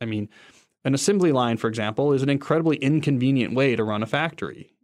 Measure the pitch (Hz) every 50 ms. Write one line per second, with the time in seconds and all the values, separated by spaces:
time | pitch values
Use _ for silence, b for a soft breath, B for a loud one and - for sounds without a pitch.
0 | 120 117 107 104 104 - B B B B B B B B B _ _ 135 135 139
1 | - - 208 196 180 165 143 127 123 120 117 110 - 113 113 117 107 107 110 -
2 | 143 147 143 131 135 139 139 139 139 - 151 165 165 165 147 - 135 135 151 156
3 | 143 151 139 123 123 135 139 131 117 - 117 127 139 135 117 110 110 107 107 104
4 | 110 110 - 143 156 165 160 - 101 71 - - - - _ _